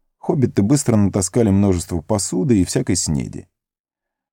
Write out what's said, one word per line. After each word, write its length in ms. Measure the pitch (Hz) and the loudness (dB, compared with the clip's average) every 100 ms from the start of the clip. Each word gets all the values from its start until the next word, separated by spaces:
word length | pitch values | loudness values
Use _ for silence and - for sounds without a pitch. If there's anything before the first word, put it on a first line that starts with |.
| _ _ | _ _
хоббиты 420 | - 170 120 - | -4 0 0 0
быстро 340 | 101 143 - 110 | 2 2 2 2
натаскали 540 | 101 101 92 123 110 | 2 0 -2 0 2
множество 500 | 98 101 90 - 87 | 4 2 0 -2 -8
посуды 600 | - 107 - 180 165 107 | -2 -4 -2 -2 2 2
и 40 | 90 | 2
всякой 300 | 131 135 92 | -2 -2 -2
снеди. 540 | - 71 53 - - _ _ _ _ _ _ _ _ | -2 -4 -4 -12 -18 _ _ _ _ _ _ _ _